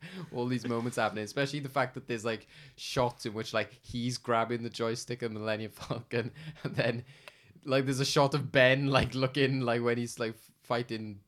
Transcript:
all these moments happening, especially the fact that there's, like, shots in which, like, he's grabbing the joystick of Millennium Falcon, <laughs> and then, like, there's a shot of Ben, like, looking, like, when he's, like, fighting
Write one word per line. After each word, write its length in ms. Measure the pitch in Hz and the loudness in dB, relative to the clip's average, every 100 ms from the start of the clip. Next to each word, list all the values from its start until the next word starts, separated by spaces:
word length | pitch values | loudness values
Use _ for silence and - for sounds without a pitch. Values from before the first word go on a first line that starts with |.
| 170 190 156 | -14 -12 -8
all 120 | 127 123 | -4 -2
these 180 | 123 120 | -2 -2
moments 300 | 117 120 120 | -2 -2 0
happening, 240 | 107 104 | 0 0
especially 380 | 104 139 139 147 | -4 -2 -2 -2
the 80 | 139 | -4
fact 260 | 139 123 | -2 -2
that 140 | 127 - | -4 -6
there's, 160 | 117 | -4
like, 240 | 113 110 - - - | -2 -4 -8 -20 -20
shots 500 | - - 139 123 - | -14 -4 0 0 0
in 80 | 117 | -8
which, 220 | 107 110 | -6 -4
like, 160 | 110 107 - | -2 -4 -8
he's 380 | - 120 120 120 | -10 -4 -2 -2
grabbing 460 | - 113 113 120 | 2 2 2 0
the 60 | 117 | -4
joystick 520 | - 113 117 - 120 | -2 -2 -2 -6 -6
of 80 | 117 | -6
Millennium 400 | 107 110 107 107 | -4 -2 -2 -4
Falcon, 600 | - - 113 - 117 117 - 156 | -10 -8 -8 -4 -4 -4 -8 -14
<laughs> 160 | - | -10
and 100 | 139 | -6
then, 300 | - 120 117 - - - - - - | 0 0 -2 -6 -18 -20 -20 -20 -14
like, 200 | 139 135 | 0 2
there's 160 | 135 131 | 2 0
a 40 | |
shot 300 | 139 151 139 | 2 4 4
of 160 | 147 123 | 2 2
Ben, 380 | 139 127 131 139 | 6 8 8 6
like, 260 | 131 123 | 4 4
looking, 460 | 127 131 143 135 131 | 2 0 4 2 4
like, 240 | 120 120 | 2 2
when 140 | 120 120 | 2 2
he's, 200 | 120 - | -2 -4
like, 160 | 113 110 - _ | -4 -6 -14 _
fighting 540 | - 120 123 113 107 101 | -2 -2 0 -4 -6 -12